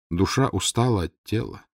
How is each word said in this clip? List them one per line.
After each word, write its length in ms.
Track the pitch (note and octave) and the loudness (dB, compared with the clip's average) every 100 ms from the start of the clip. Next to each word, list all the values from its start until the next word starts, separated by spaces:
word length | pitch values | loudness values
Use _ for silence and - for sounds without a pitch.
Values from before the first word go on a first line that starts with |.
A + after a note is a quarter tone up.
| _ | _
Душа 380 | E2+ F#2+ - C3+ | 0 2 2 0
устала 560 | F#2+ - - B2 G#2+ | 0 -2 0 2 2
от 200 | E2 - | -2 -8
тела. 400 | - G#2+ A#2 - - | -6 -4 -4 -10 -20